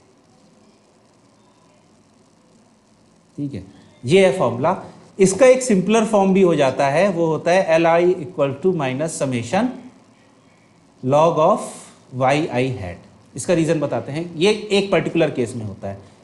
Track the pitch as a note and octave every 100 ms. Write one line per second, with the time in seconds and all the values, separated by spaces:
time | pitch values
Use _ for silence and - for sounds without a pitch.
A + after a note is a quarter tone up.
0 | _ _ _ _ _ _ _ _ _ _
1 | _ _ _ _ _ _ _ _ _ _
2 | _ _ _ _ _ _ _ _ _ _
3 | _ _ _ - C#3+ G2+ - - - -
4 | A#2+ F#3+ F#3 - B2 A#2 D#3 F#3+ - -
5 | - - F#3 F#3+ B3+ B3+ C4 F#3+ F3+ A3
6 | A3 G3+ G3 F#3+ F3+ D3+ C3+ C3 C#3 D3+
7 | G3+ E3+ E3 D3+ E3 F#3 F3 D#3+ E3+ E3+
8 | F3 F3+ C#3+ - C#3 B2 F#3 E3+ C3 B2+
9 | D#3+ - C#3 B2 - F#3+ B3 - - -
10 | _ _ _ _ _ _ _ _ _ _
11 | B2+ C#3+ E3 D#3 E3 A3+ - - - -
12 | - B2+ C3 D3 E3 B2 C3 G2+ F2+ E2+
13 | - - _ - - E3 D#3+ D#3+ C#3 A#2+
14 | C#3 D3 F3 E3+ G3 G#3+ - G3+ G3 E3+
15 | C#3+ E3 D3+ C3 A2+ A2+ G#2 F#2+ G2+ E2+
16 | - -